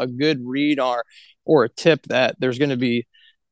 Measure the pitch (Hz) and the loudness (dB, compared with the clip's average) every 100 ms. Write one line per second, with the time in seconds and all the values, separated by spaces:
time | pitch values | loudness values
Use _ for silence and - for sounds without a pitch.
0 | 127 123 151 143 123 135 147 139 127 120 | -8 -2 -2 -2 -4 -2 -2 0 -2 -2
1 | - - - _ - 156 117 - 170 151 | -6 -14 -20 _ 2 2 2 0 2 2
2 | - 127 120 - 127 123 143 127 123 120 | 0 0 0 0 -4 0 -2 0 0 -2
3 | - _ _ _ _ | -4 _ _ _ _